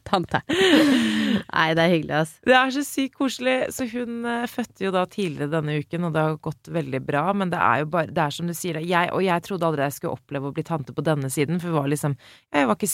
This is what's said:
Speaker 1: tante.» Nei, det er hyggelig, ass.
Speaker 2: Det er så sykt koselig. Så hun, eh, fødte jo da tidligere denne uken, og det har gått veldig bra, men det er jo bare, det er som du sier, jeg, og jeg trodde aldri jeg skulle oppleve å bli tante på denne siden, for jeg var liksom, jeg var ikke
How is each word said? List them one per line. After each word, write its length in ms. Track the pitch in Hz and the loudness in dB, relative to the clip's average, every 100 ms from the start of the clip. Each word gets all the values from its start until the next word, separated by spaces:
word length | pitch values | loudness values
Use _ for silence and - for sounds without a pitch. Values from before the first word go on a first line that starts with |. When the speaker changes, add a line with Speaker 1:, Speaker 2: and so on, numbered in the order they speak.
Speaker 1:
tante.» 360 | - 190 170 - - | -2 -2 0 -4 0
Nei, 1300 | 339 381 320 302 254 220 214 220 208 - - 160 | 2 6 6 6 4 2 0 0 0 0 0 2
det 40 | 165 | 4
er 60 | 165 | 4
hyggelig, 240 | 170 143 147 | 2 0 -2
ass. 180 | 160 - | -2 -2
Speaker 2:
Det 100 | - | 4
er 160 | 254 262 | 4 4
så 140 | 262 | 0
sykt 300 | 285 - 269 - | -4 -2 -4 -2
koselig. 540 | 269 - 247 254 - | -4 -2 0 0 -2
Så 160 | - 254 | -4 -6
hun, 340 | 240 233 233 | -6 -6 -6
eh, 220 | 233 233 240 | -4 -4 -4
fødte 320 | - 233 - | -6 -6 -4
jo 60 | 190 | -2
da 120 | 185 180 | 0 0
tidligere 440 | - 185 139 143 | -2 -4 -2 -2
denne 320 | 160 151 151 | -2 0 -2
uken, 220 | - 170 | -4 -4
og 80 | 175 | -2
det 100 | 160 | 0
har 140 | 156 156 | 0 -2
gått 320 | 160 - - | -6 -10 -6
veldig 300 | 165 139 131 | -6 -4 -4
bra, 280 | 135 143 170 | -2 -2 0
men 180 | 202 190 | 0 -2
det 80 | 170 | 2
er 220 | 101 120 | 2 2
jo 60 | 156 | 0
bare, 200 | 170 147 | -2 -2
det 120 | 160 | 0
er 120 | 151 | 0
som 160 | - 170 | -2 -6
du 60 | |
sier, 240 | 165 180 156 170 | -6 -6 -4 0
jeg, 240 | 180 175 | 2 2
og 100 | 156 | 0
jeg 200 | 190 170 | 2 0
trodde 200 | - 190 165 | -2 -2 0
aldri 160 | 151 | 2
jeg 100 | 139 - | 0 -2
skulle 180 | 170 - | -6 -8
oppleve 300 | - 143 139 | -8 -8 -6
å 60 | |
bli 80 | 143 | -6
tante 300 | 151 160 131 | -4 -4 -6
på 80 | - | -4
denne 240 | 156 151 135 | 0 0 0
siden, 300 | 156 143 175 | 0 0 0
for 80 | 170 | 0
jeg 60 | |
var 140 | 160 139 | 0 0
liksom, 280 | 147 147 135 - - _ | 0 -2 -4 -8 -20 _
jeg 140 | 294 262 | 0 2
var 100 | 208 | 2
ikke 160 | 196 | -2